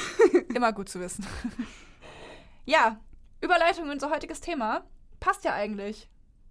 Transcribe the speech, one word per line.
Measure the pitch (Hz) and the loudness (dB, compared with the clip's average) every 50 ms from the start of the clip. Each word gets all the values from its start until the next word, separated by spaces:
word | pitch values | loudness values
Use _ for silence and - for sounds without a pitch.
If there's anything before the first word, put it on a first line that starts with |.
| - - - - | -6 -2 4 6
<laughs> | 440 - - - - - 240 | 6 6 6 4 2 0 0
Immer | 254 247 220 208 | 2 2 2 0
gut | 202 196 - | -2 -6 -10
zu | - 185 | -10 -10
wissen. | 180 180 - - 196 202 | -10 -10 -8 -10 -10 -10
<laughs> | - - - 233 - - 226 - - - - - - - - - - - - - - - - - - - - - | -8 -8 -8 -8 -8 -8 -10 -10 -12 -18 -20 -20 -20 -20 -20 -20 -20 -20 -18 -20 -20 -20 -20 -20 -20 -14 -2 2
Ja, | 294 320 247 220 220 214 - - - - - - - - | 4 4 4 4 2 -2 -10 -20 -20 -20 -20 -20 -10 -4
Überleitung | - - 359 339 330 339 339 339 330 | 0 4 4 4 6 4 2 0 -4
in | 285 | -6
unser | 285 277 277 294 | -6 -4 -4 -2
heutiges | 311 294 302 294 320 - | -2 -4 -4 -6 -12 -10
Thema. | - 349 339 285 226 214 254 349 - - - - - - - - | -8 -6 -4 -2 -2 -2 -2 -4 -6 -10 -18 -20 -20 -20 -18 -4
Passt | - 359 - - - | -2 -2 -2 0 -2
ja | 311 - | -4 -2
eigentlich | - 208 226 214 196 196 208 214 - - - _ _ _ _ _ _ - - | -2 -4 -4 -6 -6 -8 -10 -10 -12 -16 -20 _ _ _ _ _ _ -20 -20